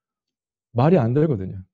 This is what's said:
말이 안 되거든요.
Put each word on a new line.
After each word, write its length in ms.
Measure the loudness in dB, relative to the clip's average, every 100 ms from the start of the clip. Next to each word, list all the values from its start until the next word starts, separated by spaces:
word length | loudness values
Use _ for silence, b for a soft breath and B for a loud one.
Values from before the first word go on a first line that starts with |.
| _ _ _ _ _ _ _
말이 260 | 0 2 2
안 160 | 2
되거든요. 480 | 0 0 -2 -8 -12 -18